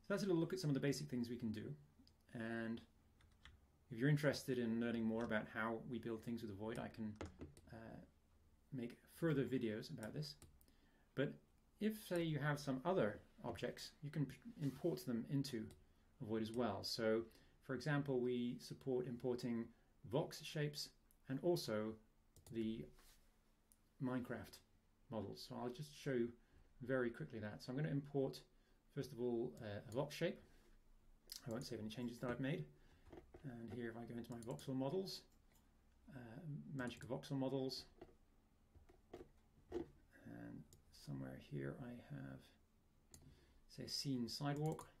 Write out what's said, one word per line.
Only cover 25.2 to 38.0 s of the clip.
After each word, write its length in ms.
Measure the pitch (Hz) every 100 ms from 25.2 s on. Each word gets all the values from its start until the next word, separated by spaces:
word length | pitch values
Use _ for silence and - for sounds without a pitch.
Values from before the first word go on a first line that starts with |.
| 101 107 -
So 80 | 120
I'll 140 | 123
just 280 | 123 151 -
show 140 | 147
you 180 | 127 117 - _ - - -
very 260 | 117 135 120
quickly 300 | 113 - 113
that. 220 | 104 107
So 100 | -
I'm 40 | 127
gonna 140 | 156
import, 500 | 143 143 139 135 - - - _ - _
first 180 | 147 127
of 80 | 113
all, 340 | 123 117 127 -
uh, 180 | 110 101 -
a 40 |
Vox 240 | 117 151 -
shape. 240 | 170 - - - - - - - - - - - -
I 40 |
won't 140 | 113 147
save 140 | 110
any 100 | 107
changes 300 | 120 120 -
that 100 | 127
I've 100 | -
made. 260 | 135 180 151 - - - - - - -
And 300 | 143 117 113
here, 160 | 117 117
if 80 | 113
I 60 |
go 140 | 117 120
into 140 | 113
my 60 | 120
voxel 360 | 113 147 - 131
models, 460 | 135 190 190 - - - - - - - - - -
uh, 260 | 135 117 113 160 143 - 139
magic 320 | 120 - -
voxel 300 | 139 - 139
models, 480 | 131 135 131 131 - -